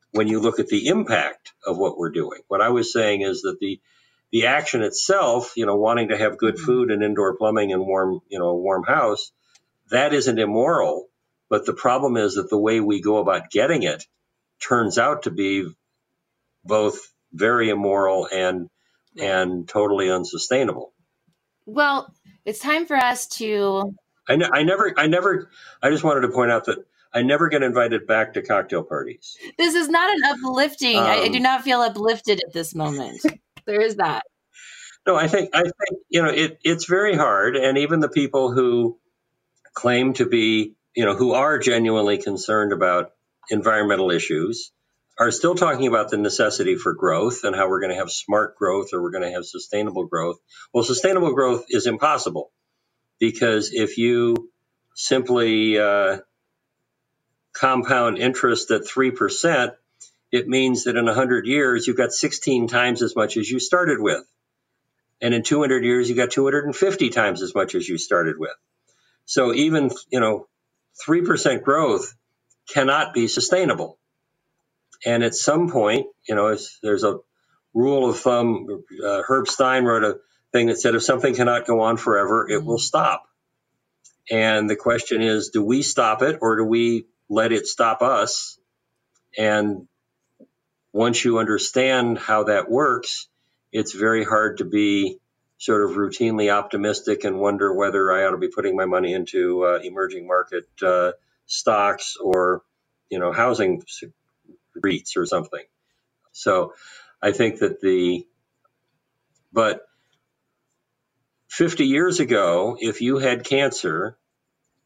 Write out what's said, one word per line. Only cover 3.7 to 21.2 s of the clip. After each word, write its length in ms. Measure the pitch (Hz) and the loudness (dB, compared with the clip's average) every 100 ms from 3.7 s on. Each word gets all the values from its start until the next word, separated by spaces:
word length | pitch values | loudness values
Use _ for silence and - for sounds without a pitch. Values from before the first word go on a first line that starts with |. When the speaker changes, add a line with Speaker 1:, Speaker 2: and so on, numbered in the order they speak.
| 95 _ _ _ _ _ | -8 _ _ _ _ _
Speaker 1:
the 140 | 113 120 | 0 2
action 360 | 147 - 123 | 0 0 -2
itself, 720 | 104 - - 196 143 120 117 120 | -2 -2 0 2 2 0 -2 -4
you 100 | 107 | 0
know, 100 | 104 | 2
wanting 320 | 107 117 107 | 2 0 0
to 80 | 104 | 0
have 200 | 107 - | -2 0
good 180 | 110 87 | -2 0
Speaker 2:
Mm-hmm. 80 | |
Speaker 1:
food 260 | 85 123 120 | 0 2 2
and 120 | 104 | 2
indoor 340 | 107 104 98 92 | 0 2 0 2
plumbing 360 | 107 107 101 | 0 2 0
and 140 | 92 95 | 0 0
warm, 340 | 95 190 180 - | 0 0 -2 -8
you 100 | 196 | -4
know, 100 | 175 | -2
a 60 | 175 | 0
warm 280 | 190 190 | 0 -2
house, 480 | 170 151 117 104 - _ _ _ _ _ _ | 0 0 0 -2 -8 _ _ _ _ _ _
that 240 | 123 147 | 0 2
isn't 240 | 147 131 113 | 2 2 0
immoral. 720 | 104 110 139 156 92 87 - _ _ _ _ | 0 2 2 2 0 -2 -8 _ _ _ _
But 160 | - - | -2 -2
the 80 | |
problem 420 | - 127 131 139 120 | -2 0 2 2 0
is 200 | 104 98 | 0 -2
that 140 | 92 | 0
the 80 | 107 | 0
way 220 | 107 113 | 2 2
we 200 | 104 101 | 0 0
go 160 | 104 107 | 2 2
about 320 | 92 90 - | 2 0 -2
getting 320 | 104 135 160 | 0 2 2
it 220 | 87 76 - _ _ _ _ _ | 0 -4 -12 _ _ _ _ _
turns 380 | - 120 107 117 | -2 0 0 0
out 260 | 131 151 | 0 0
to 60 | 107 | -4
be 380 | 90 98 98 87 - _ _ _ _ _ _ _ _ | -2 -2 -2 -4 -12 _ _ _ _ _ _ _ _
both 480 | 87 107 104 - - _ _ | -2 0 2 -2 -12 _ _
very 380 | 82 110 120 113 | -2 0 2 2
immoral 580 | 101 101 98 95 92 - | 0 0 2 2 0 -2
and, 380 | 95 185 185 175 _ _ _ _ - | -2 -2 -2 -8 _ _ _ _ -8
Speaker 2:
Right. 100 | 98 | -2
Speaker 1:
and 400 | 92 90 90 85 | 0 0 -4 -4
totally 420 | 107 104 101 92 | 0 2 2 2
unsustainable. 840 | 92 87 85 - 131 117 - - _ _ _ | 0 -4 -8 -2 0 0 -4 -12 _ _ _